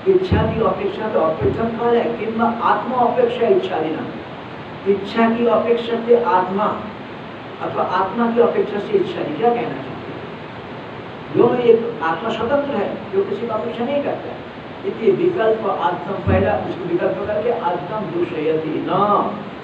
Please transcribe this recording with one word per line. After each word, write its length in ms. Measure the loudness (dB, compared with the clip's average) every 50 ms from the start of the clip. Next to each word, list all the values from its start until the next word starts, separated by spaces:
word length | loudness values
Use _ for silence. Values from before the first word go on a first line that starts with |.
| 2 4
इच्छादि 540 | 4 4 4 4 2 2 2 2 2 2
अपेक्षा 480 | 2 2 0 0 -2 -4 -4 -2 -4 -2
तो 100 | 0 2
अपृथक 360 | 2 2 0 2 0 0 2
काल 400 | 2 -2 -2 -2 0 2 2 4
है, 80 | 4 2
किम 380 | 2 -2 -2 -4 -4 0 2
आत्मा 560 | 2 2 2 0 2 2 2 2 0 -2 0 2
अपेक्षा 500 | 2 2 4 2 2 2 2 2 4 4
इच्छादि 420 | 4 4 2 0 -2 -2 -2 -2
ना, 160 | -2 -4 -6 -6 -8 -10 -10 -12 -12 -12 -12 -12 -12 -12 -12 -12 -12 -6 0 0
इच्छा 420 | 2 2 0 -4 0 2 4 4
की 180 | 4 4 2 4
अपेक्षा 600 | 4 4 4 2 2 2 2 -2 -2 -2 4 6
से 160 | 6 6 6
आत्मा 580 | 4 2 2 2 2 0 0 0 0 -2 -2 -6 -10 -10 -12 -12 -12 -12 -12 -12 -12 -12 -12 -14 -14 -10 -8
अथवा 220 | -6 -6 -2 -2 -2
आत्मा 480 | 0 2 0 0 0 0 0 0 2
की 80 | 4 6
अपेक्षा 400 | 4 6 6 2 0 0 0 -4
से 140 | -4 2 2
इच्छा, 280 | 2 2 2 -2 -4
क्या 280 | -4 -4 -4 2 2 2
कहना 120 | 2 2
चाहते 180 | -2 -4 -4 -6
हैं? 340 | -8 -10 -10 -10 -10 -10 -10 -10 -10 -12 -12 -12 -12 -14 -14 -14 -14 -12 -12 -12 -12 -12 -12 -12 -12 -12 -12 -14 -12 -4 2 4
दोनों 200 | 4 4 4 4
एक, 420 | 6 6 6 6 6 -2 -4 -2 -2
आत्मा 260 | -2 -2 -2 -2 -4
स्वतंत्र 260 | -4 -2 -2 0 0
है, 420 | 0 0 0 -2 -2 -2 -2 -4 -8 -8 -2 0
जो 100 | 0 0
किसी 180 | 0 -2 -4
की 60 | -4 -4
अपेक्षा 380 | -4 -2 -4 -4 -4 -4 -4
नहीं 180 | 0 0 0 0
करता 60 | -2
है, 280 | -4 -4 -6 -10 -10 -10 -12 -12 -12 -14 -14 -14 -12 -8 -6
इति 260 | -6 -4 0 2 2
विकल्प 560 | 2 4 2 2 2 2 2 2 2 2 0 -2
आत्म, 440 | -2 0 0 -2 -2 -2 -4 -6
पहला 580 | -6 -4 0 2 4 4 4 2 0 0 -2 -4
उसको 160 | -6 -6 -4
विकल्प 380 | -2 0 0 2 0 0 -2 -4 -2
करके 240 | -2 0 0 0
आत्म 680 | 0 0 0 -2 -2 -2 -4 -6 -6 -6 -4 -4 -2 -2
दूषयति 680 | -2 -2 -2 -2 0 0 0 0 0 -2 -4 -4 -2 0
न 420 | 2 2 4 4 4 2 2 0 -4 -6 -10 -10 -12 -14